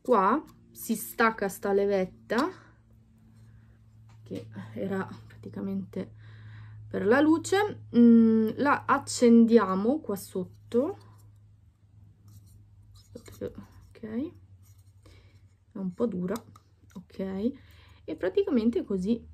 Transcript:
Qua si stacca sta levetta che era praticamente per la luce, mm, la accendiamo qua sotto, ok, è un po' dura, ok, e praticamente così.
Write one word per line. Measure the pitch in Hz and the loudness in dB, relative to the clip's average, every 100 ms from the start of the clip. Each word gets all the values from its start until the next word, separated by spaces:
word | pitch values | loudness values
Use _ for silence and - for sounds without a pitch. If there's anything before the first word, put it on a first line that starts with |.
Qua | - 220 190 285 - - - | 2 2 2 0 -4 -20 -20
si | - - 220 | -18 -8 -8
stacca | - - 226 220 196 | -8 -2 -2 0 -8
sta | - 202 | -6 -2
levetta | 196 202 196 185 - - 214 339 - - _ _ _ _ _ - - - - - - - - - - | 0 0 -2 -4 -10 -4 -2 -2 -6 -20 _ _ _ _ _ -20 -20 -20 -20 -20 -20 -20 -20 -20 -20
che | - - - 196 - | -16 -16 -14 -18 -14
era | 220 196 190 180 - - | -10 -6 -6 -8 -14 -20
praticamente | - 196 196 196 196 185 190 - - - - - - - - - | -20 -16 -12 -8 -8 -8 -10 -12 -16 -20 -20 -20 -20 -20 -20 -10
per | 190 190 | -4 2
la | 262 | 4
luce, | 302 320 - 392 415 - - 240 | 4 2 0 0 0 -6 -2 6
mm, | 233 233 226 220 220 233 | 8 8 6 2 0 -2
la | 285 - - | 0 0 0
accendiamo | 277 - - 240 233 226 226 190 190 214 311 | -2 -2 2 6 8 8 6 4 -2 -2 -2
qua | - 196 | -6 -10
sotto, | - 190 185 - - 233 302 403 - - - _ _ _ _ _ _ - - _ - - - - - - - - _ - - - | -8 -10 -10 -16 -4 -2 -2 -8 -18 -20 -20 _ _ _ _ _ _ -20 -20 _ -20 -20 -20 -20 -20 -20 -20 -20 _ -20 -20 -14
ok, | - - - - - - 214 226 330 - - - - - _ _ - - - _ _ _ _ | -12 -12 -20 -20 -20 -20 -10 -8 -8 -12 -20 -20 -20 -20 _ _ -20 -20 -20 _ _ _ _
è | 202 | -8
un | 190 | -8
po' | - 233 | -4 -4
dura, | 185 180 226 - - _ _ - | -4 -6 -8 -10 -20 _ _ -20
ok, | - - - 190 190 226 277 - - - - | -20 -20 -12 -10 -4 -6 -6 -20 -20 -20 -20
e | - 311 | -14 -6
praticamente | 359 403 403 254 220 349 | -4 -2 0 0 0 -2
così. | - 190 185 233 - | -4 -4 -2 -4 -6